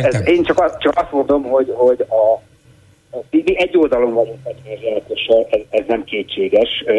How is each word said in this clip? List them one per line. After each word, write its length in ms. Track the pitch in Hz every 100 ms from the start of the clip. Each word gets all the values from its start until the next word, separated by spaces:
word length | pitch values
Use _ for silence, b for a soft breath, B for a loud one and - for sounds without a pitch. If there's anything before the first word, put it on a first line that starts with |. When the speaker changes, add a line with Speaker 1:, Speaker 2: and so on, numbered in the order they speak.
Speaker 1:
Értem. 200 | 131 117 95
Speaker 2:
én 160 | 175
csak 180 | 165 175
azt, 180 | 165 -
csak 140 | 147 -
azt 160 | -
mondom, 300 | 143 135 143
hogy, 300 | 123 135 131
hogy 260 | 117 127 123 -
a, 320 | 110 107 110 - _ _ _ _ _ _ 127 -
mi, 120 | 220
mi 140 | 160 185
egy 180 | 180 180
oldalon 360 | 151 123 120
vagyunk 240 | 117 113 -
a 60 | - -
Fidesz, 840 | 107 107 113 107 - 110 - 113 113
ez, 100 | 107 -
ez 140 | 110 98
nem 180 | 113
kétséges. 640 | - 104 - - 95 104 117 -
Ö, 100 | -